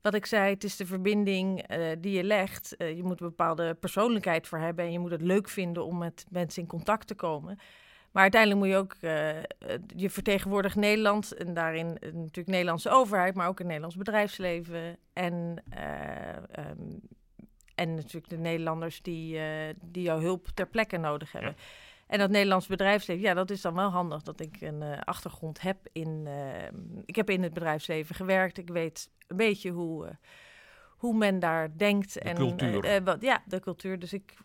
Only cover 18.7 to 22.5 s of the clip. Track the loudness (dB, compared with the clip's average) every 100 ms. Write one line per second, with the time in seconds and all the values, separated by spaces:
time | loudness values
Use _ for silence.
18.7 | -4 -6 -8 -8 -6 -6 -6 -4 -4 -6
19.7 | -10 -10 -4 0 2 0 -2 -4 -4 -2
20.7 | 0 0 0 -2 -4 -6 -8 -8 -8 -18
21.7 | -20 -20 -20 _ 2 4 6 6